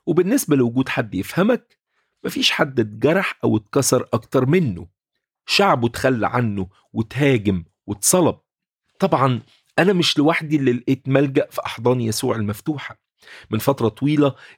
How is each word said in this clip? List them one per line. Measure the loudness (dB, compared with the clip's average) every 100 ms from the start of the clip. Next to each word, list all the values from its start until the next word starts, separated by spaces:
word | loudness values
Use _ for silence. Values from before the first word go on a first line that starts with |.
| -2
وبالنسبة | 0 2 0 2 2
لوجود | 2 0 -2
حد | -4 -4
يفهمك، | -6 -4 0 0 0 _ _ _ _ _ _
مفيش | -8 -2 -2
حد | 0 -2 0
اتجرح | -2 0 2 2 -2 -2
أو | 0 0
اتكسر | 0 -2 2 0 0
أكتر | -4 -2 0 2
منه. | 2 0 -4 -12 _ _ _ _ _ -2
شعبه | 2 4 2 0
اتخلى | 0 0 0 0
عنه | 0 -2 -2 -6 _ _
وتهاجم | -6 -6 0 2 2 2 -2 -4 _ -10
واتصلب. | -6 0 2 2 -2 _ _ _ _ _ -4
طبعًا، | 0 2 0 -2 -8 _ _ 0
أنا | 2
مش | 2 2 2
لوحدي | 2 0 -2 0
اللي | 0
لقيت | 0 -2 -4 0
ملجأ | 0 2 0 -4
في | -6 -10
أحضان | -4 -2 0
يسوع | -2 -4 -4 -2
المفتوحة. | -4 -6 -6 -8 -8 -18 _ _ -20 -20 -6
من | -4
فترة | 0 0 0
طويلة، | -2 -2 2 0 0 -16